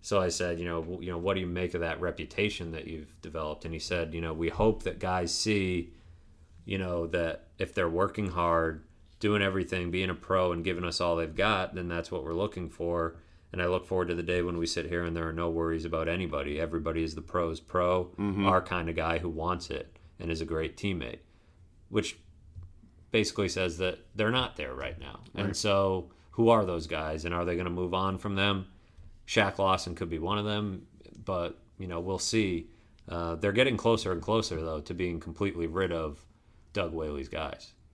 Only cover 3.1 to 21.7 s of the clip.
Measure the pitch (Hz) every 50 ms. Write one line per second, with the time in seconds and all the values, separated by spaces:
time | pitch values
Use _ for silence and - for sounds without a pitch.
3.1 | - - - 82 76 80 78 76 76 - - 82 82 80 - - - 87 82 80
4.1 | 78 82 82 82 80 78 85 82 80 85 101 110 107 107 - 95 - - - 92
5.1 | 92 90 87 85 - - - 110 107 101 95 92 90 87 85 - - - - -
6.1 | - - - - - - - - - - - - 98 95 92 90 87 87 82 82
7.1 | 85 87 85 82 78 - - - - - 98 92 - - 92 85 82 85 95 98
8.1 | - - 104 95 82 87 87 85 85 85 82 80 80 78 - - - - - -
9.1 | - - - 104 104 104 98 98 95 98 90 - - 92 90 87 85 92 92 92
10.1 | 87 - - - 95 92 92 90 87 85 82 95 90 85 90 87 85 - 90 87
11.1 | 85 82 82 80 80 85 98 107 107 95 92 90 - 92 90 87 85 85 82 -
12.1 | - 87 65 73 82 85 98 107 - 92 90 82 - - 82 85 85 85 82 82
13.1 | 82 - - - - - - - - 90 90 87 90 92 - - 98 92 90 85
14.1 | 87 85 87 82 90 90 87 90 87 85 85 82 - - 80 80 87 85 87 85
15.1 | 82 85 82 82 82 82 87 85 82 82 82 82 82 82 80 85 78 80 80 80
16.1 | 85 92 92 82 73 73 69 71 73 73 82 78 78 82 76 82 80 82 82 80
17.1 | 78 80 78 - - 92 87 82 82 80 - - - 90 90 87 90 92 90 90
18.1 | - - 101 104 95 101 101 98 92 92 90 - 92 90 85 82 82 78 80 82
19.1 | 85 82 85 90 80 78 80 85 90 87 - - - - - - - - - -
20.1 | - - 87 82 82 80 82 80 82 78 80 78 - - - 101 95 85 64 58
21.1 | - - - _ - - _ - - - - -